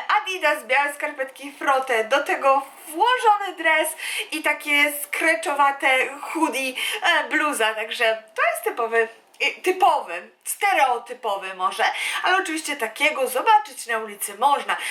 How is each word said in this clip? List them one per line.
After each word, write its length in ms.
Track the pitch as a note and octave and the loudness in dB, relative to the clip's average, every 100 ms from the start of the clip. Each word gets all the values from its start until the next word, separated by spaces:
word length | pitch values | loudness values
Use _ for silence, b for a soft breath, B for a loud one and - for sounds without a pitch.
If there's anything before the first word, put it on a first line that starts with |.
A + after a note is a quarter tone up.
| - G#4 | 2 0
Adidas, 420 | F#4+ F#4 D4+ D4+ | 0 0 0 0
białe 300 | A#3 C4 C#4+ | 0 0 0
skarpetki, 580 | C#4+ D4+ C#4+ C4 - C#4+ | -4 -8 -6 -8 -10 -16
frote, 520 | - D4+ C4 C4 A3+ | -4 0 2 2 0
do 200 | G#3+ C#4+ | 2 0
tego 380 | - E4+ C4+ C4+ C#4 - - | 2 2 4 2 0 -12 -12
włożony 680 | D#4 A#4 B4 A4+ G#4 G4 D#4+ | 2 2 4 4 4 0 -2
dres 320 | E4 D#4 D#4+ - B B G#4+ | 2 2 0 -4 B B -6
i 100 | D#4 | -2
takie 520 | D#4 D4 D4 C#4+ D4 D4 | -2 -2 0 2 2 0
skreczowate 1160 | - - E4 D#4+ E4 C#4 C#4+ C#4 C#4 C4 B3+ - | -6 0 0 0 0 2 2 4 2 2 0 -4
hoodie, 520 | - D#4+ D4+ B3 C4 B3+ B A4 | -8 -2 0 0 -4 -4 B -2
e, 220 | E4+ D#4+ | 2 2
bluza, 520 | B3 D4+ D4+ C4 A3 A3 | 0 0 0 0 0 -2
także 480 | A3 A3+ A3+ A3 - - | -6 0 0 0 -6 -2
to 60 | D#5+ | -2
jest 120 | D#5 | 0
typowy, 440 | A4 - A3+ A3+ A3+ - _ - | -4 -4 0 0 0 -4 _ -4
e, 200 | C#4 - | -4 -2
typowy, 680 | F#4 F#4 F#4 D4+ - E3+ G#3+ _ | -2 4 4 2 -2 -10 -12 _
stereotypowy 1120 | - - G4+ F4 C4 A#3 - A#3+ A3 G3 F#3+ | -10 -2 2 4 4 2 -4 -8 -4 -4 -6
może, 300 | F#3 F#3 F#3+ F#3+ B B B | -4 -2 0 0 B B B
ale 140 | E4+ F#4 | 0 0
oczywiście 380 | E4+ D#4+ - A3+ | 0 -6 -6 -4
takiego 520 | A3 - D4 D4 B3+ | -6 -2 -2 0 -2
zobaczyć 600 | C4 F4 A4 - - A3+ | 0 4 4 2 -8 -6
na 100 | A3+ | -6
ulicy 380 | A3 G3+ - G3 | -6 -8 -10 0
można. 400 | C#4 C#4 G3+ E3+ B | 2 2 0 -4 B